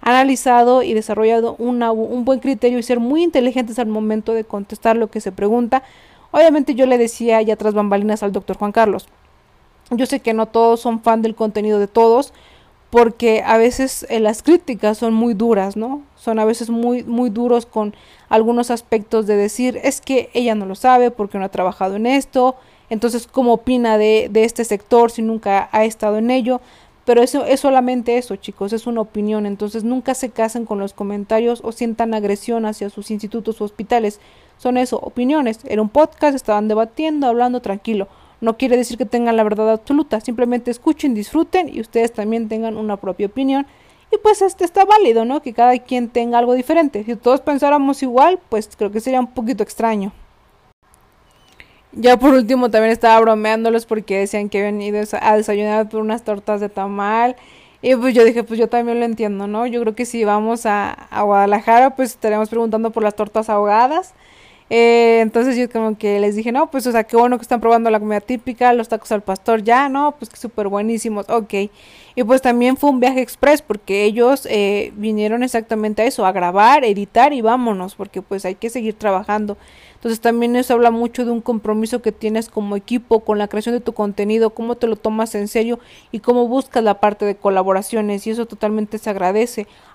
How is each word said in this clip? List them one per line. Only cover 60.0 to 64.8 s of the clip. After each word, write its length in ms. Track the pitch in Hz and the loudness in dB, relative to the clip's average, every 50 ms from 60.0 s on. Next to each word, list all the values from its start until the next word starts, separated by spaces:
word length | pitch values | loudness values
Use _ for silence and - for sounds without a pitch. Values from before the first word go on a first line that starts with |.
| 247 | -6
si 180 | 233 - 233 | -6 -4 -2
vamos 420 | 214 208 208 214 214 226 233 233 - | 0 0 0 0 0 -2 -4 -2 -2
a, 240 | 220 208 208 202 190 | -2 -2 -2 -2 -6
a 300 | - - - - - - | -8 -12 -16 -10 -6 -2
Guadalajara, 720 | 208 202 202 196 202 202 208 220 - 233 226 240 262 277 262 | 0 2 4 4 4 4 2 0 2 4 6 6 6 6 2
pues 140 | - 262 233 | 0 -4 -4
estaremos 400 | - - - 214 214 214 220 220 | -4 -4 -2 -2 0 0 -2 -2
preguntando 400 | 226 233 233 226 226 220 226 226 | -2 -4 -2 -2 -2 -2 -2 -2
por 100 | 220 233 | -2 -2
las 140 | 214 208 208 | -2 -2 -2
tortas 320 | - 214 208 - 220 220 226 | -2 -6 -4 -4 -4 -2 -2
ahogadas. 640 | 214 208 208 208 208 220 247 262 311 349 381 - _ _ _ _ _ _ - - _ _ _ - | 0 0 2 2 4 4 4 2 2 -2 -4 -6 _ _ _ _ _ _ -20 -20 _ _ _ -2
Eh, 500 | - 233 | 2 4